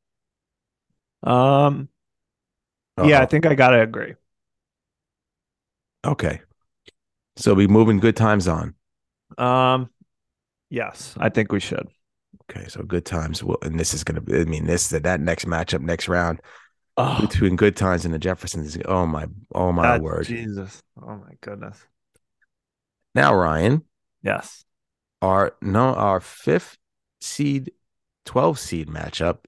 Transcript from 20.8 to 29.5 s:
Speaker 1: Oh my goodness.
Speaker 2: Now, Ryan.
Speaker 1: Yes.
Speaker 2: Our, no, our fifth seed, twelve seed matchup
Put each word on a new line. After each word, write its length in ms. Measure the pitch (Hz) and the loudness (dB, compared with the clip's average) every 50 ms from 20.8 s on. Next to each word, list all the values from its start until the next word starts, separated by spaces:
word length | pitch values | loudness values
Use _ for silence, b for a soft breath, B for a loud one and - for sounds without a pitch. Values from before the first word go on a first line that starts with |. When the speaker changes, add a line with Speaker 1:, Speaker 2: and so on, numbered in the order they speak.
| _ _ _ - | _ _ _ -20
Speaker 1:
Oh 160 | - 113 107 | -18 -16 -16
my 160 | 101 98 - - _ | -18 -18 -20 -20 _
goodness. 380 | - - 101 101 107 101 101 _ _ _ _ _ _ _ _ _ _ _ _ _ _ _ _ _ _ _ _ _ _ _ _ _ _ _ - | -16 -14 -14 -14 -14 -16 -18 _ _ _ _ _ _ _ _ _ _ _ _ _ _ _ _ _ _ _ _ _ _ _ _ _ _ _ 0
Speaker 2:
Now, 200 | 123 139 143 117 | 2 2 4 4
Ryan. 500 | 95 90 80 78 78 85 110 139 156 - _ _ _ _ _ _ _ - | 4 2 2 2 2 2 2 2 0 -2 _ _ _ _ _ _ _ -6
Speaker 1:
Yes. 420 | 98 101 - - - - - _ _ _ _ _ _ _ _ _ _ _ - 95 | -4 -4 -4 -6 -12 -20 -20 _ _ _ _ _ _ _ _ _ _ _ -4 0
Speaker 2:
Our, 320 | 95 95 98 98 - - - - | 2 2 2 2 0 -2 -6 -6
no, 320 | 98 95 107 127 131 123 | 0 2 2 2 2 2
our 260 | - 107 101 95 92 | 0 0 0 0 0
fifth 560 | - - - - - 143 151 175 - - - _ _ _ _ _ _ _ _ _ | -2 -6 -18 -8 -2 0 0 0 -2 -6 -20 _ _ _ _ _ _ _ _ _
seed, 520 | - - - - 147 143 139 135 131 - - _ _ _ _ _ _ _ _ _ - | -16 -14 -6 -4 -4 -2 -2 -4 -6 -8 -16 _ _ _ _ _ _ _ _ _ -14
twelve 340 | - - 123 143 165 151 127 | -4 0 2 2 2 0 -2
seed 300 | - - 90 82 78 76 | -6 -8 -8 -8 -8 -8
matchup 500 | 78 76 78 76 - - 80 87 85 - _ _ | -10 -10 -10 -10 -6 -4 -2 -2 -2 -4 _ _